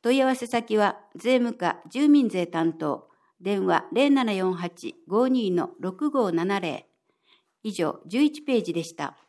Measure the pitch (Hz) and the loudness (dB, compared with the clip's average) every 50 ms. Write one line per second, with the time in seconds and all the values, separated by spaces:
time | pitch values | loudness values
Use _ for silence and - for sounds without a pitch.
0 | _ 233 254 269 262 262 262 254 240 233 - 233 226 - 214 214 208 196 - - | _ 2 2 4 4 2 0 -2 -4 -4 -4 -4 -2 0 2 2 2 2 0 -4
1 | - _ _ - - 240 262 254 240 233 - - 180 170 - - - - - 254 | -14 _ _ -6 0 2 2 2 2 0 -4 -2 -2 -4 -4 -4 -10 -10 -2 2
2 | 294 294 294 285 254 214 190 185 175 170 175 165 165 165 160 160 160 147 135 - | 4 6 6 6 4 2 0 -2 -4 -2 -2 -2 -2 -2 -2 -2 -4 -4 -4 -4
3 | - _ _ _ _ _ _ _ 175 196 208 196 190 185 170 - - - - 233 | -8 _ _ _ _ _ _ _ -4 -2 -2 0 2 2 2 2 0 0 0 2
4 | 277 285 277 269 247 220 202 190 185 185 185 170 175 170 - - - - - _ | 4 4 4 2 2 0 0 0 0 -2 -2 -4 -6 -8 -10 -10 -14 -14 -14 _
5 | _ - 185 220 247 262 262 254 226 190 180 175 147 - - - - 185 185 185 | _ -2 0 0 2 2 2 0 0 0 0 0 -2 -2 -6 -8 -10 -10 -6 -4
6 | 294 302 285 269 226 185 165 165 170 190 202 196 180 160 135 - - _ _ _ | -4 -2 0 0 0 0 0 -2 -2 -2 -2 -2 -4 -6 -8 -8 -12 _ _ _
7 | _ _ _ _ _ _ _ _ _ _ _ _ - 214 196 - 170 156 - - | _ _ _ _ _ _ _ _ _ _ _ _ -10 -10 -4 -2 -2 -2 -4 -8
8 | - 165 185 254 294 294 294 - - - 254 226 - - 165 170 160 - - - | -12 -6 0 0 0 0 0 -4 -4 -2 -2 -2 -2 -2 -4 -6 -6 -6 -10 -10
9 | 147 135 - _ _ | -10 -10 -10 _ _